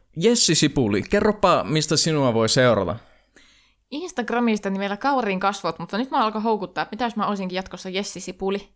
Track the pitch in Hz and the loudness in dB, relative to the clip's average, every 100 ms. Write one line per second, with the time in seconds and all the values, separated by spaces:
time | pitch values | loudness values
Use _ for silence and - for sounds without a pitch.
0 | _ 160 202 233 - 156 147 143 110 101 | _ 0 2 4 4 4 4 2 2 2
1 | - 202 208 208 190 143 - 156 151 156 | 2 2 2 4 4 4 2 -2 0 0
2 | 165 151 131 113 110 131 127 104 90 80 | 2 2 2 2 2 4 4 4 0 -4
3 | - _ _ _ _ _ _ _ _ 285 | -12 _ _ _ _ _ _ _ _ -10
4 | 359 - 233 240 240 214 196 190 196 208 | -8 -6 -4 0 0 0 -2 -4 -4 -4
5 | 269 269 208 190 196 196 170 165 170 202 | -2 0 0 -2 -2 -2 -6 -6 -6 -6
6 | 269 302 220 214 226 214 185 156 151 214 | -2 0 0 -2 -2 -2 -4 -6 -6 -4
7 | 240 220 202 202 185 180 185 180 190 185 | -4 -2 -4 -4 -4 -6 -8 -12 -8 -6
8 | 202 - 185 180 190 196 - | -6 -8 -12 -6 -4 -4 -8